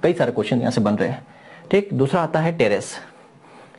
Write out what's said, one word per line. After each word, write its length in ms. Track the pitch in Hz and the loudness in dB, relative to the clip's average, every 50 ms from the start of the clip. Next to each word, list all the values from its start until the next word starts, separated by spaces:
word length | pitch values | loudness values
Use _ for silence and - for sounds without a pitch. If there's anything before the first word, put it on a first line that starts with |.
| - | 0
कई 100 | 170 165 | 0 2
सारे 180 | - 131 120 | 2 0 0
क्वेश्चन 280 | - 110 104 - 127 120 | 0 -2 -2 0 0 0
यहाँ 120 | 123 127 | 0 0
से 100 | - 120 | 0 0
बन 140 | 104 104 107 | 0 0 0
रहे 140 | 98 92 - | 0 -2 -2
हैं, 160 | 139 - - - - - - - - - - - | -4 -6 -12 -18 -20 -20 -20 -20 -20 -20 -2 0
ठीक। 220 | 190 202 202 - 135 | 0 0 2 0 0
दूसरा 280 | 123 135 135 190 175 | 0 2 2 2 0
आता 180 | 165 160 170 160 | 0 0 0 0
है 120 | 160 170 170 | 0 0 0
terrace। 420 | 170 117 101 101 95 - - - - - - - - - - - - - - - - - - - | 2 2 2 2 0 -2 -6 -14 -16 -18 -20 -20 -20 -20 -20 -20 -20 -20 -20 -20 -20 -20 -20 -20